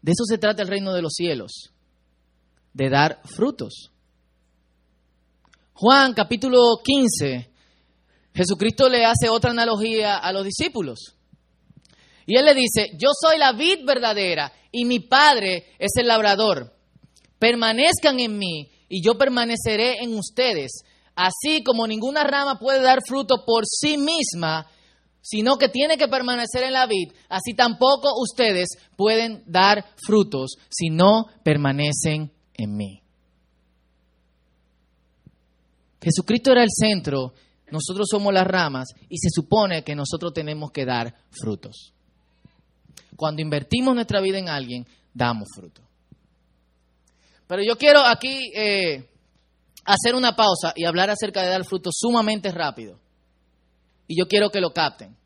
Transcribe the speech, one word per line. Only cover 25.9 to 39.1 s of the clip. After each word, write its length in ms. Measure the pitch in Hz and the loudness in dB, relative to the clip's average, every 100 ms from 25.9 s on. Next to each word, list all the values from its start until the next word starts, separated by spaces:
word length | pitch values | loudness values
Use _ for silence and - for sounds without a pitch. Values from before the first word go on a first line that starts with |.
| 311 | 2
que 100 | 285 | 0
permanecer 560 | 262 247 247 233 254 | 0 -2 -4 -4 -4
en 120 | 262 | -2
la 120 | 262 254 | 0 0
vid, 240 | 196 175 _ _ | 0 -4 _ _
así 260 | 185 240 | -8 -6
tampoco 560 | 214 240 226 254 277 277 233 | 0 0 2 2 4 0 -2
ustedes 480 | 240 - 226 185 180 - _ - | -6 0 0 0 -4 -8 _ -2
pueden 460 | 208 220 226 214 - | 0 2 -2 -8 -2
dar 380 | 175 190 208 - _ - | 4 4 4 0 _ 2
frutos 500 | 214 196 139 131 - _ | 2 2 -2 -8 -12 _
si 220 | - 165 | -6 -4
no 360 | 160 190 220 226 _ | 4 6 6 0 _
permanecen 880 | - 147 147 139 147 147 160 151 151 _ _ | 0 2 2 0 -2 0 -2 -2 -6 _ _
en 220 | - 107 104 | -8 -6 -6
mí". 240 | 98 98 _ _ _ _ _ _ _ _ _ _ _ _ _ _ _ _ _ _ _ _ _ _ _ _ _ _ _ _ _ _ | -8 -12 _ _ _ _ _ _ _ _ _ _ _ _ _ _ _ _ _ _ _ _ _ _ _ _ _ _ _ _ _ _
Jesucristo 520 | 170 165 - 240 269 | -2 -2 -2 0 4
era 100 | 247 | 4
el 60 | 233 | 4
centro, 600 | - 214 202 151 139 127 _ _ _ _ | 2 0 0 -2 -4 -6 _ _ _ _
nosotros 360 | 156 151 185 202 | -10 -8 -6 -4
somos 240 | 208 202 | -2 0
las 120 | 196 185 | 2 2
ramas 420 | 185 160 131 131 - | 0 -2 -4 -12 -18
y 80 | _ | _